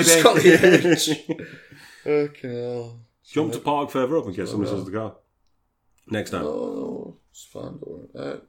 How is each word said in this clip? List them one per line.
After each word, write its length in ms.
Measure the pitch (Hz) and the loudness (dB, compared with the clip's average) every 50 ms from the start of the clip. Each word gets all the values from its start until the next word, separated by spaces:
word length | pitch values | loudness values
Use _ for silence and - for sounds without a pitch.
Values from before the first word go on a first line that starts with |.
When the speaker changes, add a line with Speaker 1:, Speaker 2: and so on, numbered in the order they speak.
| 170 | 6
Speaker 1:
just 80 | 165 | 6
Speaker 2:
baby. 120 | 165 165 156 | 6 8 8
Speaker 1:
got 140 | 233 208 | 6 6
the 160 | 156 156 180 165 | 8 8 8 8
Speaker 2:
<laughs> 320 | 165 - 180 180 139 131 | 8 8 6 6 6 4
Speaker 1:
edge. 240 | 175 160 151 - 156 151 - - - 160 156 - - - - - _ 143 - - - - - - | 4 2 2 2 -2 -4 -4 -6 -8 -10 -10 -10 -14 -18 -20 -20 _ -20 -20 -20 -20 -20 -12 -6
Fucking 460 | 151 147 147 147 147 147 - - 127 120 | -4 -2 -2 -2 -4 -8 -12 -12 -10 -10
hell. 460 | 120 120 123 123 120 117 117 117 117 - _ _ _ _ | -8 -8 -8 -8 -10 -10 -12 -16 -20 -20 _ _ _ _
Speaker 2:
Do 60 | _ - | _ -6
you 100 | 147 160 | -4 -4
want 120 | 165 160 | -4 -6
to 60 | 156 | -6
park 280 | - 147 147 143 143 - | -4 -4 -4 -4 -4 -4
further 280 | - 135 127 123 160 165 | -4 -4 -2 -2 -2 -4
up 80 | - | -4
in 80 | 101 90 | -4 -6
case 160 | 101 90 - | -8 -8 -6
somebody 200 | - 107 101 92 | -4 -4 -4 -4
Speaker 1:
No. 60 | - | -4
Speaker 2:
steals 140 | 95 92 92 95 | -6 -8 -8 -8
the 60 | 110 | -8
car? 160 | 110 104 - _ _ _ _ _ _ _ _ _ _ _ _ _ _ _ _ _ _ - | -8 -10 -12 _ _ _ _ _ _ _ _ _ _ _ _ _ _ _ _ _ _ -8
Next 220 | 107 107 92 - 104 | -8 -6 -6 -6 -6
time. 100 | 87 78 | -6 -6
Speaker 1:
No, 80 | 73 | -6
no, 680 | - 50 - 50 50 - - - - - - - - _ _ _ | -6 -6 -8 -8 -8 -10 -10 -10 -10 -12 -14 -16 -18 _ _ _
it's 140 | _ - - | _ -20 -20
fine, 160 | - - - - - - - | -20 -18 -16 -16 -16 -16 -16
don't 100 | - - | -16 -16
worry. 200 | - - - - - | -16 -18 -20 -18 -16
Uh, 220 | 131 139 139 143 - - | -14 -12 -12 -12 -14 -16